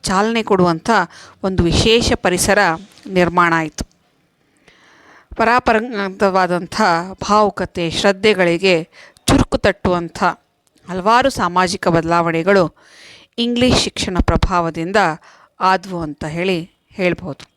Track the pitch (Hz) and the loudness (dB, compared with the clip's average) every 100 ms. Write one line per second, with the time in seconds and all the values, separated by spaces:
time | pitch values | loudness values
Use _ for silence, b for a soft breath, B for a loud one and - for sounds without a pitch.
0 | - 190 214 233 214 196 180 165 - 220 | -2 -2 0 -2 0 2 2 0 0 0
1 | 175 B B B 196 190 170 160 226 226 | 0 B B B -6 0 0 2 2 2
2 | 226 247 190 175 - 202 190 160 196 - | 2 -2 -2 -2 0 2 2 0 -8 -20
3 | - 185 175 175 170 165 156 - - _ | -6 0 2 2 2 2 -2 -8 -14 _
4 | _ _ _ _ b b b b b b | _ _ _ _ b b b b b b
5 | b b b - 226 247 247 220 240 220 | b b b -2 2 2 2 0 0 -6
6 | 196 190 196 190 180 175 - - 214 165 | -6 -2 0 2 0 -2 -4 0 2 2
7 | 185 196 - 208 214 - 180 - 170 156 | -2 -10 0 2 2 0 -8 -6 -6 0
8 | 202 190 214 190 175 170 190 175 170 B | 0 2 0 2 2 2 2 0 -2 B
9 | B B - 277 - - 208 185 196 180 | B B 0 0 2 0 -2 -2 -2 -2
10 | 170 - 185 - _ _ _ _ - 185 | -4 -2 -2 -2 _ _ _ _ -10 -4
11 | 185 233 262 262 185 175 185 190 - 170 | 2 2 2 0 -2 0 0 0 0 0
12 | 160 170 170 165 165 196 165 _ B B | 2 0 0 -2 2 2 2 _ B B
13 | B B B - 240 240 247 247 - - | B B B -6 -4 0 2 2 -2 -6
14 | - 180 - 170 - 180 165 160 165 202 | -6 -2 0 0 0 0 -2 -4 -2 0
15 | 185 156 b b b _ 185 190 185 175 | 0 -2 b b b _ 0 0 -2 -8
16 | 160 143 160 160 185 180 170 _ _ - | -8 -8 -8 -4 -2 -2 -6 _ _ -4
17 | 180 165 180 139 - | -4 -2 -8 -14 -16